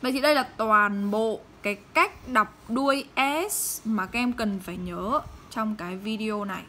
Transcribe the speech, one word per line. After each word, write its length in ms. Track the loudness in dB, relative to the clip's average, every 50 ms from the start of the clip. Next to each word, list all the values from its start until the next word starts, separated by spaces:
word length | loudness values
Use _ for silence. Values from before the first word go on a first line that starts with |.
Vậy 100 | -2 0
thì 100 | -2 4
đây 140 | 4 6 6
là 80 | 6 2
toàn 680 | 0 -2 -2 2 4 6 6 6 4 2 0 0 0
bộ 280 | 2 2 2 2 0 -4 -8 -14 -20 -6 -4
cái 120 | -4 -4
cách 540 | -4 -8 -2 2 2 2 2 0 -12 -12 0
đọc 360 | 2 2 2 2 -2 -20 -8 -4
đuôi 360 | -2 0 2 2 2 0 -2 -6 -2 0 0 2 2 0 -2 -2
S 300 | -2 -4 -4 -4 -6 -6 -4
mà 200 | -4 -2 -2 -2
các 140 | -4 -2 -2
em 140 | -2 -2 -2
cần 260 | -2 -2 -2 -2 -4
phải 180 | -6 -8 -10 -8
nhớ 440 | -8 -8 -6 -6 -4 -2 -2 -2 -2 -4 -16 -18 -20 -10
trong 240 | -6 -4 -2 -2 -2
cái 220 | -6 -6 -8 -8 -6
video 480 | -4 -4 -4 -2 -2 -4 -2 -4 -4
này. 180 | -6 -6 -8 -10